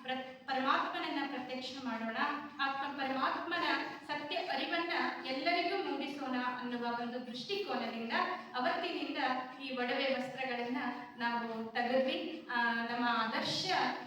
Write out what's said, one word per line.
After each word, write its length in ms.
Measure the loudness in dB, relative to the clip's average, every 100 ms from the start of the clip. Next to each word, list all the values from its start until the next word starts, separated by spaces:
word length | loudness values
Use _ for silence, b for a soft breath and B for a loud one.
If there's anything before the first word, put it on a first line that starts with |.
ಪ್ರ-, 420 | -4 -4 -4 -10 -2
ಪರಮಾತ್ಮನನ್ನ 880 | 2 4 4 2 0 -2 0 -2 -4
ಪ್ರತ್ಯಕ್ಷ 360 | -4 -6 -6 -6
ಮಾಡೋಣ, 340 | -4 -2 -2 0 0 0 -4 -2
ಆತ್ಮ 400 | -2 0 -2 -2
ಪರಮಾತ್ಮನ 600 | -2 0 0 0 0 2 2 2 0 -6 -4
ಸತ್ಯ 280 | -4 -2 -2
ಅರಿವನ್ನ 560 | 0 0 0 0 2 2 0 -2 -4
ಎಲ್ಲರಿಗೂ 580 | 0 2 4 4 2
ಮೂಡಿಸೋಣ 520 | 0 0 -2 -4 -2 0 0 -2
ಅನ್ನುವ 280 | -2 -2 0 0
ಒಂದು 260 | -2 -4 -6
ದೃಷ್ಟಿಕೋನದಿಂದ 840 | -8 -2 -2 0 0 -2 -2 0 2 2 0 B 0
ಅವತ್ತಿನಿಂದ 640 | 2 2 0 -2 -2 0 2 2 -2 -8
ಈ 180 | -6 -2
ಒಡವೆ 260 | 0 2
ವಸ್ತ್ರಗಳನ್ನ 760 | 2 2 0 -2 -2 0 0 0 -2 -4 -10 -2
ನಾವು 540 | 0 0 0 -4 -2
ತೆಗೆದ್ವಿ. 760 | 0 4 4 4 2 -2 -6 -4 2
ಆ, 180 | 2
ನಮ್ಮ 340 | 2 0 2 2
ಆದರ್ಶ 600 | 4 2 0 0 0 2 4 4 0